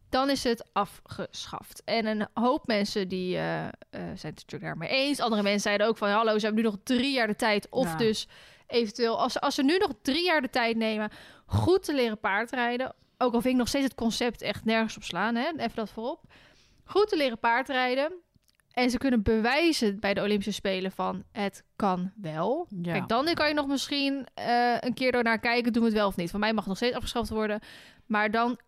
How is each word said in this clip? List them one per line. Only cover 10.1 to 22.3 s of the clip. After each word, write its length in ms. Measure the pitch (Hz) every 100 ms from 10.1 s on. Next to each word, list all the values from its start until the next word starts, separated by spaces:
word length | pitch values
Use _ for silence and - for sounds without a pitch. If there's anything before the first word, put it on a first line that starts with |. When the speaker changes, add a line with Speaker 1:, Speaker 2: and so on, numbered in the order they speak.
| 302
Speaker 1:
jaar 160 | 359 311
de 80 | 254
tijd 260 | 254 233 226
nemen... 340 | 220 214 214 - - - -
goed 360 | - 113 381
te 120 | -
leren 240 | 285 233 214
paardrijden... 760 | 208 196 240 254 240 247 262 - _ _
ook 160 | 254
al 60 | 233
vind 120 | 254
ik 60 | 254
nog 100 | 240
steeds 160 | 285
het 100 | 269
concept 480 | - 233 - 247 -
echt 220 | - -
nergens 320 | 220 226 220 -
op 60 |
slaan, 320 | - 175 214
hè? 140 | 233 302 311
Even 180 | 226 226
dat 140 | 208
voorop. 300 | - 240 330 - - - _ _ _
Goed 240 | - 370 415
te 80 | 330
leren 220 | 269 226
paardrijden. 760 | 233 233 262 254 254 262 302 359 - _ _ _ _
En 200 | - 247
ze 80 | 240
kunnen 240 | 269 240
bewijzen 800 | 208 220 233 285 339 302 214 202
bij 140 | 196
de 60 | 196
Olympische 300 | 202 208 208
Spelen 400 | 190 196 185 185
van, 300 | - 185 190 -
"Het 320 | 214 196 - - -
kan 360 | 202 185 185 214
wel." 500 | 175